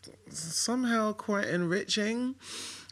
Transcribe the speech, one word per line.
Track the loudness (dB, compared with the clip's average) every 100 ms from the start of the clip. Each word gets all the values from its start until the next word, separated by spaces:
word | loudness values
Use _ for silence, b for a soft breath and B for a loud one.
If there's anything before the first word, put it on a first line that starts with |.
| -20 -18 -12
somehow | -8 -4 -2 0 2 2 4 2
quite | 0 0 0 2
enriching | 2 4 2 2 2 2 0 -2 -4 B B B B B